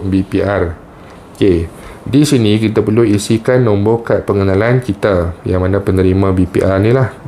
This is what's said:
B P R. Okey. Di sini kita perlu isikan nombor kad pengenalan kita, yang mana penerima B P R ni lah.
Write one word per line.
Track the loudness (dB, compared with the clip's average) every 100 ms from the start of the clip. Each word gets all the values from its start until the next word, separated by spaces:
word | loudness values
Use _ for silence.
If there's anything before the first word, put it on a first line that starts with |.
| -2
B | -2
P | -2 -2
R. | -2 -2 -2 -6 -16 -20 -20 -20 -20 0
Okey. | 2 2 -2 -10 -20 -16 -2
Di | 0
sini | 2 2 2 2
kita | 0 0
perlu | 0 2
isikan | 2 0 0 -2 0 2
nombor | 2 2 0 0 0
kad | -2
pengenalan | 0 0 0 2 2 0
kita, | -2 -2 0 0 -2 -4
yang | -4 -2 0
mana | 0
penerima | 0 0 2 2 2
B | 0 0
P | 0
R | 0 2
ni | 2 2
lah. | 0 -4